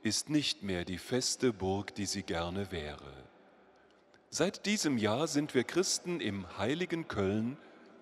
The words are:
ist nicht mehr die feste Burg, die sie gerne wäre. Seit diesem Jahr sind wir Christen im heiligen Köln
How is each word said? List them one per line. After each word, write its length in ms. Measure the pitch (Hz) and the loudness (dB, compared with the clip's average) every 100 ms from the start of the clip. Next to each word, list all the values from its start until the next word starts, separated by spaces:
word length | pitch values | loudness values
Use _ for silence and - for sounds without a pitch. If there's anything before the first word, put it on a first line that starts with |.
ist 280 | 113 104 - | 0 0 2
nicht 320 | 151 139 - | 2 2 -2
mehr 240 | 98 90 92 | -2 -2 -2
die 100 | 87 | -6
feste 560 | - 123 127 - 131 | 0 0 0 2 2
Burg, 420 | 98 95 98 101 | 2 0 0 -2
die 120 | - 98 | -4 -4
sie 160 | 101 | -4
gerne 500 | 95 85 87 92 95 | -2 -2 0 -2 -4
wäre. 400 | 90 73 71 71 67 - - - - - - - - _ - _ | -6 -6 -10 -14 -16 -20 -20 -20 -20 -20 -20 -20 -20 _ -20 _
Seit 340 | - 175 - | 0 0 2
diesem 320 | 196 208 156 123 | 0 2 2 4
Jahr 320 | 104 113 160 | 4 2 2
sind 260 | 143 147 | 0 2
wir 80 | 131 | 2
Christen 580 | 117 170 - - 175 175 | 2 0 2 0 -2 -2
im 360 | 107 101 87 - | -2 -4 -6 -2
heiligen 500 | 104 160 180 165 160 | 0 0 -2 -2 -2
Köln 520 | 107 98 104 113 143 - - - - | 0 2 2 0 -4 -14 -20 -20 -20